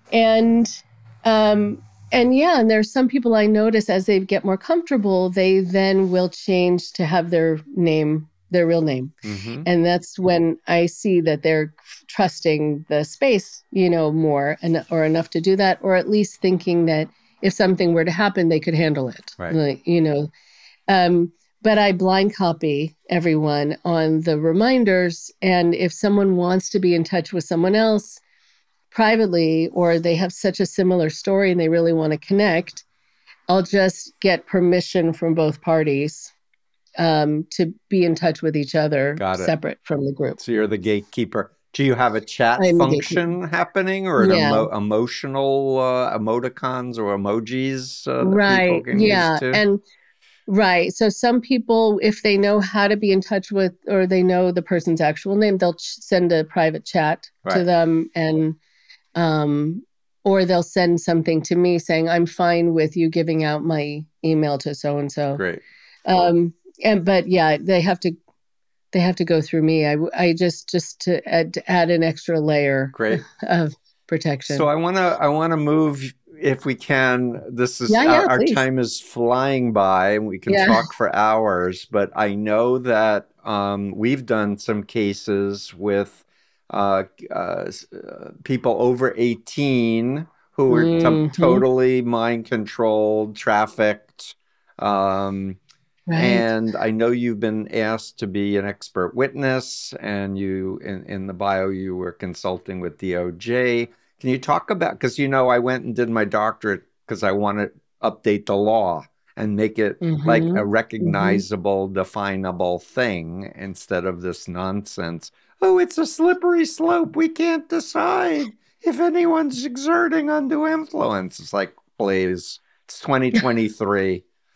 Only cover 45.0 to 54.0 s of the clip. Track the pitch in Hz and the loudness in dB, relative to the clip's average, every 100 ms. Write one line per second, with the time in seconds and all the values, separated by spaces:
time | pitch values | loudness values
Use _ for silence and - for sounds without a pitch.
45 | 123 - 143 135 139 135 135 131 127 127 | -2 -6 -6 -2 0 0 0 0 0 0
46 | 127 110 107 117 123 123 131 127 123 117 | -2 -2 -2 -2 -2 -6 -6 -4 -6 -4
47 | 104 101 101 110 113 127 131 135 131 - | -2 -2 -2 -2 -4 -4 -4 -6 -8 -12
48 | - 131 185 196 202 190 180 170 - 202 | -6 -2 2 2 4 4 2 0 -2 2
49 | 214 196 170 151 131 208 208 202 - _ | 2 4 2 0 0 2 2 0 -4 _
50 | _ _ _ _ - 196 202 180 175 - | _ _ _ _ -2 0 2 2 0 0
51 | 226 - 240 240 233 254 226 226 220 208 | -2 0 0 0 0 -2 2 2 2 2
52 | 220 214 214 196 202 208 190 202 202 214 | 0 0 0 2 4 2 0 0 2 2
53 | 208 190 190 202 190 196 190 180 - 196 | 2 2 0 -4 -2 -2 -2 -2 -2 0